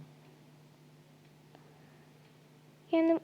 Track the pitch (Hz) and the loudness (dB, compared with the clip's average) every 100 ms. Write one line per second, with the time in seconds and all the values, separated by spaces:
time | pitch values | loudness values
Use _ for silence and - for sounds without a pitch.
0 | - - - - - - - - - - | -20 -20 -20 -20 -20 -20 -20 -20 -20 -20
1 | - - - - - - - - - - | -20 -20 -20 -20 -20 -20 -20 -20 -20 -20
2 | - - - - - - - - - 330 | -20 -20 -20 -20 -20 -20 -20 -20 -4 0
3 | 330 330 | 2 0